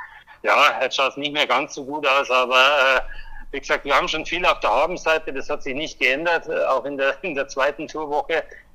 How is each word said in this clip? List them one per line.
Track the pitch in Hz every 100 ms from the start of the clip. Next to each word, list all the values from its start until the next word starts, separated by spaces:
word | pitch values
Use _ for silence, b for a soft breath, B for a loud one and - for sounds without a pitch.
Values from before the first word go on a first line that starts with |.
| B B B B
Ja, | 104 104 139 -
jetzt | 131 -
schaut's | 131 139
nicht | 147
mehr | 147 139
ganz | 123 135 151
so |
gut | 131 151 143
aus, | 139 135
aber, | 127 123 127
äh, | 131 147 131 131 B B B B -
wie | -
gesagt, | - 190 -
wir | -
haben | 175
schon | 156 -
viel | 170 180
auf | 147
der | 123
Habenseite, | 113 160 170 160 160 156
das | 139 -
hat | 147
sich | 143 131
nicht | 156 -
geändert, | 127 135 175 165 -
äh, | - 147
auch | 131 139
in | 139
der, | 135 139
in | 185 139
der | 139
zweiten | - 139 151 151
Tourwoche, | 156 151 147 139 160 B B B